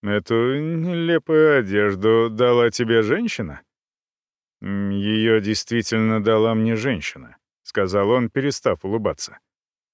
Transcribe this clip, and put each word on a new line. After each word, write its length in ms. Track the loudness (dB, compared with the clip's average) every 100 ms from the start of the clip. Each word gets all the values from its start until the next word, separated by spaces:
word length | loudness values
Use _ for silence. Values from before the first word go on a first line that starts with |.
"Эту 560 | -2 -2 0 0 0 -2
нелепую 1000 | -4 -4 -4 -4 0 -2 2 4 6 4
одежду 680 | 2 2 2 2 2 4 2
дала 400 | 2 2 4 2
тебе 320 | 0 0 2
женщина?" 580 | 2 0 -2 -6 -10 -12 _ _ _ _ _ _ _ _ _ _
"М, 280 | -8 -6 -4
ее 500 | -4 -2 0 2 2
действительно 840 | 0 -6 -4 -4 -2 -2 0 0
дала 320 | 2 2 2 0
мне 200 | -2 -2
женщина", 640 | -4 -6 -8 -14 -20 _ _ _
сказал 460 | -8 -4 0 0 2
он, 200 | 2 0
перестав 540 | -2 -4 -2 -2 -2
улыбаться. 560 | -4 -4 -4 -6 -12 -16 _ _ _ _ _